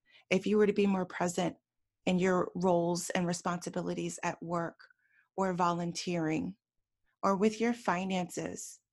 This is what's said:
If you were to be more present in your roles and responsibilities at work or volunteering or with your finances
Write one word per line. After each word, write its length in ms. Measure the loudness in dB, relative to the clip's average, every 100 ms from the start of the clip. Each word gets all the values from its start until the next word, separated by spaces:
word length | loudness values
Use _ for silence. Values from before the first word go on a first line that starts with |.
| _ -12 0
If 180 | 0 2
you 120 | 4
were 80 | 4
to 80 |
be 120 | 4 2
more 200 | 2 -2
present 500 | -2 -2 0 -2 -4 _ _ _ _
in 140 | 0 2
your 320 | 4 2 0
roles 540 | 0 2 4 2 -2 -2
and 160 | -2 0
responsibilities 920 | -2 -4 -4 -6 -6 -4 -4 -6 -4
at 200 | -6 -6
work 360 | -4 -4 -4 -8 -20 _ _ _ _ -2
or 180 | -2
volunteering 1000 | 2 2 2 -2 -4 -2 -2 0 -2 -4 -10 _ _ _ _ _ -2
or 140 | 0 4
with 220 | 2 2
your 140 | -2
finances 1080 | 0 -2 -2 0 -2 -2 -6 -8 -8 -14 -16 _